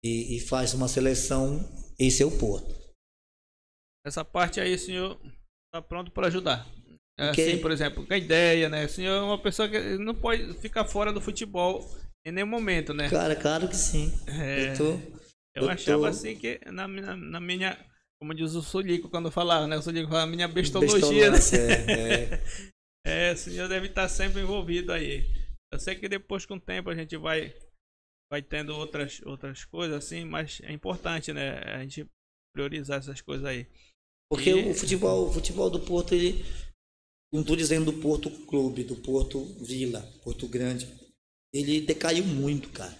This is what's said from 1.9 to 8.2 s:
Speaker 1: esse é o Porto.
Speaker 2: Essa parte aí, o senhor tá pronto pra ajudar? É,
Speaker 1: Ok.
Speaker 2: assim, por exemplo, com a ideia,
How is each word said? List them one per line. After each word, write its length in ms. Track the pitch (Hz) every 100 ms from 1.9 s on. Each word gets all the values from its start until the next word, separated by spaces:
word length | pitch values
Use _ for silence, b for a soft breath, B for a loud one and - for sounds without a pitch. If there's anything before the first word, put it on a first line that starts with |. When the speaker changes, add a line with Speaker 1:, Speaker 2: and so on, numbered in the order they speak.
| -
Speaker 1:
esse 240 | 131 123
é 40 | 139
o 120 | 156
Porto. 360 | 113 98 - - - _ _ _ _ _ _ _ _ _ _ _ -
Speaker 2:
Essa 180 | 156
parte 360 | 160 175 175 -
aí, 120 | 180
o 40 | 185
senhor 420 | 180 185 190 - - - - _ _
tá 80 | 165
pronto 280 | - 170 180
pra 180 | - 185
ajudar? 380 | 180 170 120 - - - - _ -
É, 120 | 147
Speaker 1:
Ok. 140 | 147 160
Speaker 2:
assim, 80 | 175
por 100 | 160
exemplo, 360 | 156 147 139 -
com 80 |
a 20 |
ideia, 540 | 196